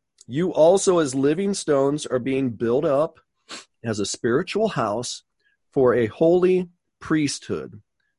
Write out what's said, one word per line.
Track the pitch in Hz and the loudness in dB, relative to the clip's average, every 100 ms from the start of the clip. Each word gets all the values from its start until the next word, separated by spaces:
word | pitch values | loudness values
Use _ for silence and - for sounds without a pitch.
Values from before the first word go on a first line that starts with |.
| _ _ - | _ _ -10
"You | 131 180 | -4 -2
also | 143 156 190 196 175 | 4 6 6 4 2
as | 151 131 | 0 0
living | 139 156 196 | 0 0 -2
stones | 196 - 143 139 147 - | -4 0 2 2 -2 -4
are | 127 | -4
being | 127 135 131 | -2 -2 -4
built | 104 117 123 160 | -2 -2 0 0
up | 139 160 - _ _ - - - _ | 0 -2 -6 _ _ -20 -20 -20 _
as | 117 104 | -6 -4
a | 98 | -6
spiritual | - 120 123 185 196 214 | -4 0 0 -2 -2 -2
house | 147 110 104 123 - - _ _ _ _ | -2 -2 -4 -8 -12 -18 _ _ _ _
for | - 127 | 2 2
a | 123 110 | 2 0
holy | - 165 180 180 185 185 _ _ _ | 2 2 4 4 2 -2 _ _ _
priesthood, | - 156 143 - - 85 65 107 _ _ _ | -4 -2 -2 -4 -8 -8 -8 -16 _ _ _